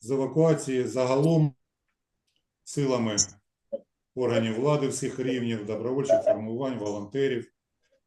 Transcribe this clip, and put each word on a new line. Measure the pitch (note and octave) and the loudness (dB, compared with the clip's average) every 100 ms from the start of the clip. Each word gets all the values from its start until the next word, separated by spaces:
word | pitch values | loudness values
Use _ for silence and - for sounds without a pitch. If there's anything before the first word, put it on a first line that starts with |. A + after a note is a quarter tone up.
з | A2 | -4
евакуації | C3+ C3 D#3+ E3 D3+ C3+ C3 | -2 0 4 4 4 0 -2
загалом | A#2 A#2+ B2+ C3+ D#3 E3 D3+ - _ _ _ _ _ _ _ _ _ _ | -2 0 2 4 4 4 2 0 _ _ _ _ _ _ _ _ _ _
силами | - - C3+ B2+ A2+ G#2 - - _ _ _ - - _ _ | -10 -2 0 0 0 0 -2 -6 _ _ _ -12 -12 _ _
органів | - B2 A#2 A2+ | -4 0 2 0
влади | A2 C#3+ D3 C#3 | 0 2 2 0
всіх | A#2 C3 C3 | -2 -6 -4
рівнів, | C3 C3 A#2 A2+ G#2 | -4 -2 -2 -4 -4
добровольчих | G#2+ A#2 C3+ - E5 | -6 -4 -2 2 2
формувань, | D#5 - A2 A2+ - A#2+ | 2 0 -2 -6 -4 -6
волонтерів | G#2 G#2 G2+ C3+ C#3 B2 - _ _ _ _ _ | -6 -6 -6 -2 -2 -2 -8 _ _ _ _ _